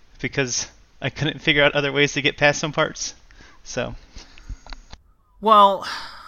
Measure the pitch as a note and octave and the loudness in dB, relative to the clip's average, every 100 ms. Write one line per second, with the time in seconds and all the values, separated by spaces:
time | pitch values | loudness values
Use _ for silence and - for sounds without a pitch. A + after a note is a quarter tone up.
0 | - - C3 - C3 - - - _ - | -20 -10 -6 -2 -2 -4 -8 -12 _ -10
1 | C#3 - D3 C3+ - D3 C#3+ C#3+ C#3+ C#3 | -8 -4 -6 -4 0 4 4 2 -2 0
2 | C#3+ - C3+ - D3 C#3+ D#3+ C#3+ D3+ - | 0 0 -2 2 2 2 -4 -2 -2 -4
3 | - - - - - - - - A#2+ A#2+ | -12 -12 -20 -20 -20 -20 -12 -8 -8 -10
4 | - - - - - - - - - - | -18 -20 -20 -20 -16 -16 -16 -20 -20 -20
5 | _ _ _ - G#3 G#3+ G3+ F#3+ - - | _ _ _ -4 4 8 6 4 -6 -12
6 | - - | -14 -18